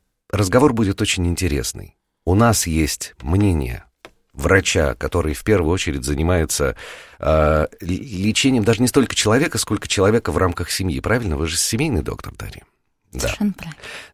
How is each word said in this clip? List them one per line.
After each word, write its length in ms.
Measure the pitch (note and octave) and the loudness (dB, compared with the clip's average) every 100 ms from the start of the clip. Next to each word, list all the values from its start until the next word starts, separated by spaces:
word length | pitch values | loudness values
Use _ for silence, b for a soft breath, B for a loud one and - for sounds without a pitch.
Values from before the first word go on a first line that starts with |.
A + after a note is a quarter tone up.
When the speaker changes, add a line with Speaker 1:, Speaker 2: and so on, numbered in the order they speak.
| _ _ - | _ _ -6
Speaker 1:
разговор 440 | F#2 G2 A#2+ C#3+ | -2 2 4 4
будет 280 | A#2 G#2 G2 | 4 0 0
очень 240 | G#2 - F2 | -2 0 0
интересный. 680 | E2+ F2+ C#2+ A#1+ - G1+ _ _ _ - | 0 -2 -2 -4 -10 -14 _ _ _ 0
У 100 | F#2+ | 4
нас 320 | A#2 G#2+ - | 4 4 0
есть 460 | D#2+ D2+ - - - | 0 0 -2 -10 -10
мнение 640 | C2 F#2 G#2 E2 B1 A#1+ - _ - _ _ | -2 2 2 2 -2 -8 -14 _ -20 _ _
врача, 600 | - D2+ F#2+ - F2+ D2 A#1+ | -4 2 4 4 0 0 -2
который 380 | C#2 F2 D#2 | -4 -2 -2
в 120 | D2 - | -4 0
первую 260 | G#2 D#2+ | 2 2
очередь 320 | F#2 - C#2 | -2 -2 -4
занимается, 720 | B1+ D2 D#2+ F2+ D#2 - C#2+ - B B B B | -4 -2 0 2 0 0 -2 -4 B B B B
а, 480 | - D#2 D2+ D#2 D#2 - | 0 4 4 2 0 -4
л-, 80 | E2+ | -6
лечением 760 | F2+ C3+ F#2 G2+ G#2+ C#3 C3 G#2 | -6 -6 -4 0 2 2 2 2
даже 160 | A2 | 2
не 80 | B2 | 2
столько 260 | - A#2+ - | 2 0 0
человека, 440 | G#2+ A#2 E3+ A2 | 2 2 0 -2
сколько 280 | - G#2 - | -4 -4 -4
человека 460 | - F#2+ A2+ - | 2 4 2 0
в 40 | D#2+ | 0
рамках 340 | F2+ F2 E2+ | 0 0 -4
семьи. 280 | - F#2 C2+ | -4 -2 -2
Правильно? 380 | - A#2+ A2 C#2+ | 0 -2 0 -2
Вы 100 | D#2+ | -2
же 80 | E2 | -2
семейный 460 | - A#2 D#3+ G2 | -2 0 0 0
доктор, 320 | A#1+ - - - | -2 -6 -10 -12
Дарья. 280 | G1+ - - _ _ _ _ | -14 -14 -20 _ _ _ _
Да. 60 | - | -6
Speaker 2:
Совершенно 340 | - - G#3 | -4 -2 -2
правильно. 260 | - E3+ - B B B | -2 -10 -16 B B B